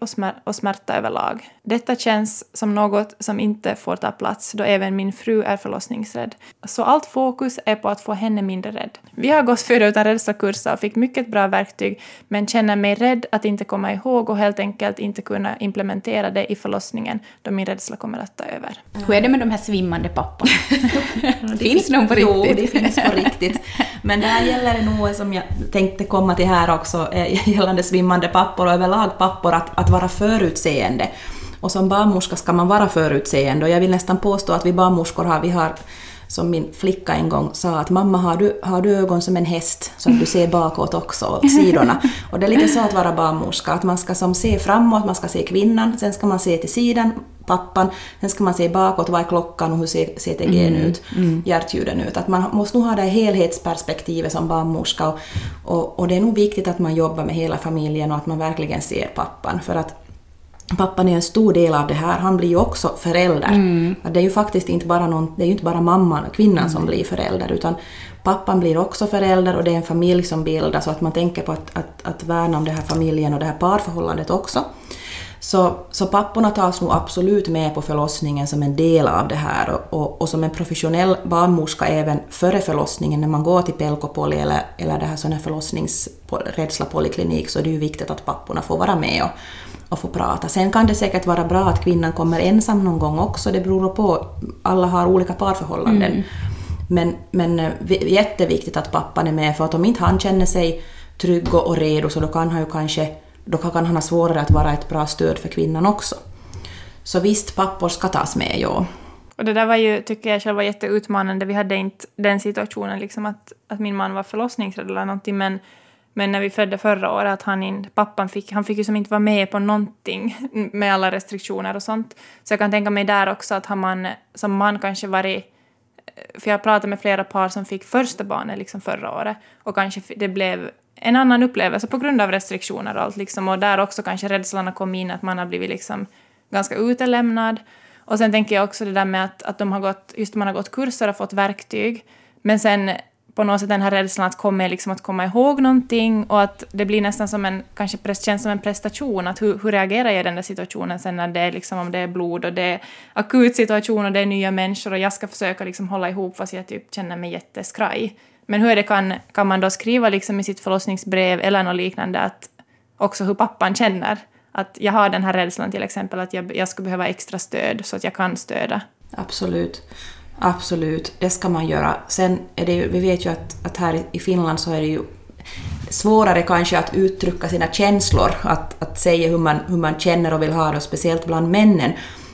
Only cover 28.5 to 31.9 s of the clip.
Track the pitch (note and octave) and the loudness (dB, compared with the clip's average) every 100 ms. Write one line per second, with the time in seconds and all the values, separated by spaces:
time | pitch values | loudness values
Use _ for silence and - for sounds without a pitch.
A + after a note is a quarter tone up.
28.5 | - F3+ F3 F#3 G#3 G3+ - F#3 F#3 E3+ | 2 2 4 4 2 0 2 0 2 0
29.5 | E3 E3+ - - F#3 F3+ - G#3 A3 F3 | 0 0 0 4 4 4 0 2 2 2
30.5 | D#3+ E3 C#3 G2 B2+ - - - - - | 0 0 0 0 0 -2 -4 -12 -12 -12
31.5 | - F#3 F#3+ F#3+ | -8 -4 0 2